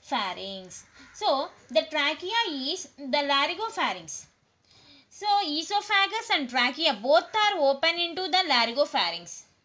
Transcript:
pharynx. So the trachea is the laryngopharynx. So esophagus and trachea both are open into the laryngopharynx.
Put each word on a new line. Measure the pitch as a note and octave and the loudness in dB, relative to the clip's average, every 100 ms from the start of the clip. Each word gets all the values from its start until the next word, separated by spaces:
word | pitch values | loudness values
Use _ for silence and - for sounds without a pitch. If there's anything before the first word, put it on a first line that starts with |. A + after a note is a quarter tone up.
pharynx. | - B3+ G3 F3+ F#3+ F#3+ F#3 - - - C4+ | -4 -4 -2 -6 -10 -12 -14 -18 -20 -20 -20
So | - G4+ C#4 D#4+ - - | -4 0 0 0 -10 0
the | C4+ | 0
trachea | D#4 D4+ C#4+ D4 F4+ A4+ A4+ | 0 -2 -2 -2 -2 -2 -2
is | C#4+ C4 F#4 - - | -4 -4 -6 -10 -14
the | C#4 C#4+ C#4+ | -2 0 2
laryngopharynx. | C#4 D4 F4 A4 G4+ C4+ F3+ E3 - - _ _ _ _ - - - _ | 2 2 -2 -6 -2 -2 -4 -10 -16 -16 _ _ _ _ -20 -20 -20 _
So | - G4+ G4+ | -6 2 2
esophagus | D4+ D4 D#4+ G#4 G4+ G4+ G4 A4 A4 | 2 -4 0 -2 2 2 2 0 -2
and | F#4 B3+ | -2 0
trachea | B3 B3 B3+ D#4+ A3 | 0 0 2 0 2
both | A#3+ D#4+ - A4 | 4 4 4 0
are | G#4 G4 | 2 4
open | C#4 C#4 D#4+ E4+ | 2 4 0 0
into | F4 E4+ | -2 -4
the | F#4 F#4 F4+ | 0 0 2
laryngopharynx. | B3 A#3 A#3+ C#4+ C4 F3 E3+ E3+ - - _ | 2 2 0 0 0 -2 -4 -12 -18 -20 _